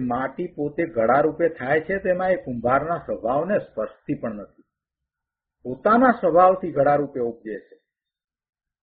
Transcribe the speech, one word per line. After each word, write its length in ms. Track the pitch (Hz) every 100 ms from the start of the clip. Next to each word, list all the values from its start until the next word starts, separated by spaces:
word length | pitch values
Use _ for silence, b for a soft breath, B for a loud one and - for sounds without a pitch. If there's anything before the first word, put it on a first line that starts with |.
માટી 500 | 123 120 135 - 175
પોતે 280 | - 147 151 165
ઘડા 360 | 117 113 139
રૂપે 240 | 156 156 170
થાય 360 | - 123 156 156
છે, 80 | 190
તો 80 | 190
એમાં 240 | 180 185
એ 100 | 180
કુંભારના 600 | 139 120 120 135 156 160
સ્વભાવને 520 | - 104 107 139 175 202
સ્પર્શતી 600 | - - 107 - - 135
પણ 160 | 120 104
નથી. 280 | 95 _ _ _ _ _ _ _ _ _ _ _
પોતાના 540 | 123 127 202 233 254 -
સ્વભાવથી 560 | 180 160 185 185 180 143
ઘડા 200 | 139 147
રૂપે 240 | 139 135
ઉપજે 360 | 117 117 110 98
છે. 160 | - - _ _ _ _ _ _ _ _ _ _